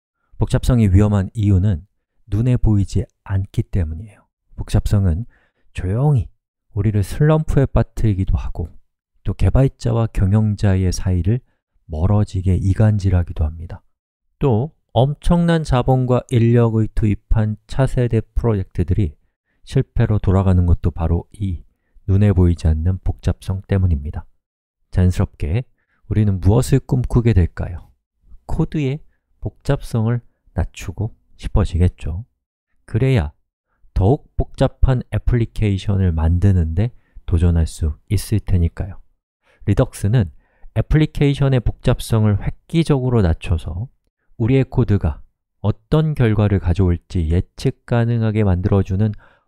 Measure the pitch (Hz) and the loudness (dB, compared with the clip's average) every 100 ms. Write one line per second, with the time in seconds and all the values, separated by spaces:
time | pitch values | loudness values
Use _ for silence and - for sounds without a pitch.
0 | _ _ _ - 120 123 - 123 107 92 | _ _ _ -6 -2 -2 0 2 4 4
1 | 107 104 98 - 101 92 104 80 - _ | 4 0 -2 -2 0 2 2 -2 -8 _
2 | _ _ - 101 127 123 - 104 95 98 | _ _ -8 -4 0 2 2 2 0 -2
3 | - _ - 95 98 - 113 104 78 80 | -6 _ -6 -6 -4 -6 -4 -2 -4 -6
4 | 107 - _ _ _ - - 107 - 107 | -14 -20 _ _ _ -14 -2 0 2 2
5 | 95 80 120 _ _ _ _ - 90 107 | 2 -2 -6 _ _ _ _ -10 -6 -2
6 | 147 135 - _ _ _ _ 101 104 101 | 0 0 -2 _ _ _ _ -4 -2 0
7 | 98 - 151 151 156 - 135 - - - | -2 0 2 2 2 0 2 0 -2 -2
8 | 113 92 95 - - - - - - _ | -2 0 0 -2 -2 -8 -10 -12 -20 _
9 | _ _ - - 113 127 135 - 117 117 | _ _ -8 -2 2 2 2 -2 -4 -2
10 | 113 - 95 107 107 101 104 95 92 87 | -2 -2 2 2 2 0 0 0 0 -2
11 | 95 90 85 120 - _ _ _ - 76 | -2 -2 0 -2 -4 _ _ _ -12 -4
12 | 90 104 104 95 90 87 98 95 110 107 | 0 2 0 -2 0 0 2 2 2 2
13 | 92 90 85 - 78 82 85 - _ _ | 2 0 0 -4 -4 -6 -14 -16 _ _
14 | _ _ _ - 143 107 147 _ _ 110 | _ _ _ -4 0 0 -2 _ _ 0
15 | 135 147 - 175 170 165 151 127 123 131 | 0 0 0 2 4 0 0 0 2 0
16 | 123 123 - 120 117 120 117 110 107 - | 2 0 0 2 4 4 4 2 -2 0
17 | 110 101 - 110 107 107 - - 131 131 | 0 0 0 0 0 -4 -6 -2 -2 0
18 | 123 113 - - 117 104 92 - 85 90 | -2 -2 -2 -4 -2 -2 -4 -4 -2 -2
19 | 90 - _ _ _ _ - 135 - - | -2 -6 _ _ _ _ -6 -4 -2 0
20 | 113 104 - 95 98 90 87 85 87 - | 0 0 2 2 4 2 4 2 0 -2
21 | 82 85 - - 98 82 - _ _ _ | -2 -2 -4 -8 -8 -8 -12 _ _ _
22 | - 98 104 92 87 85 82 78 85 95 | -2 2 4 4 4 2 0 0 -2 -2
23 | - - - - - 95 - 98 92 73 | -4 -4 -4 -4 -6 -8 -2 0 0 0
24 | 73 - - _ _ _ _ _ _ - | -4 -12 -14 _ _ _ _ _ _ 0
25 | 90 90 95 - 76 104 - _ _ _ | 2 2 -2 -4 -6 -6 -6 _ _ _
26 | - - 104 95 90 113 - 131 - 127 | -6 -2 0 0 2 2 4 0 0 -4
27 | 120 123 117 95 85 - - 82 - _ | 0 0 2 2 2 -2 -10 -10 -16 _
28 | _ _ _ - - - 160 160 135 147 | _ _ _ -20 -8 -4 -4 -4 -4 -6
29 | - _ _ _ - - - 139 - 120 | -12 _ _ _ -14 -10 -4 -4 -2 -4
30 | 110 120 - _ _ - 85 - - - | -2 -4 -8 _ _ -6 -6 -8 -12 -8
31 | 101 - _ - - - 90 80 90 - | -8 -10 _ -12 -4 0 0 2 0 0
32 | 78 82 120 _ _ _ _ _ - 107 | -8 -10 -12 _ _ _ _ _ -8 -2
33 | 135 127 71 - _ _ _ _ - - | 0 0 -2 -6 _ _ _ _ -10 0
34 | 95 147 - - - - 131 - 127 123 | 2 2 -2 -8 -6 -2 -2 2 0 2
35 | - 107 - 123 113 - 107 95 - 95 | -2 -6 0 0 0 -2 0 0 -2 0
36 | 95 80 80 87 101 92 80 82 117 - | 0 0 0 2 2 2 0 0 -4 -4
37 | _ - - 85 85 82 80 - 78 - | _ -18 -4 0 2 2 0 -2 -6 -6
38 | - 101 - 104 - 92 85 - 95 85 | -4 -4 -2 -4 0 0 0 -2 -10 -12
39 | - _ _ _ _ _ - 98 127 - | -20 _ _ _ _ _ -2 0 0 -2
40 | 101 123 90 - _ _ - - - 151 | -2 0 -2 -6 _ _ -12 -6 0 2
41 | 156 - 143 139 139 131 - - - 113 | 0 0 0 0 0 0 -2 -2 -2 -2
42 | - 113 107 101 - - - 165 160 139 | 0 0 2 0 -2 -8 -6 -2 0 0
43 | 127 117 90 80 - 80 - 82 123 _ | 0 2 2 0 -2 -4 -4 -10 -10 _
44 | _ _ _ - 113 135 127 - 113 101 | _ _ _ -6 0 0 0 0 0 0
45 | 87 - - _ _ _ 101 - - 156 | -2 -6 -12 _ _ _ -6 -6 -2 0
46 | 156 147 117 104 104 98 85 82 92 85 | 0 0 0 2 2 0 0 0 2 0
47 | - 90 78 85 - - 135 - - 120 | -4 -4 -2 -2 -4 -4 -6 -6 -4 -2
48 | 117 120 110 107 104 90 98 101 95 95 | 0 0 -2 0 0 0 2 0 0 0
49 | 107 104 - _ | -2 -4 -14 _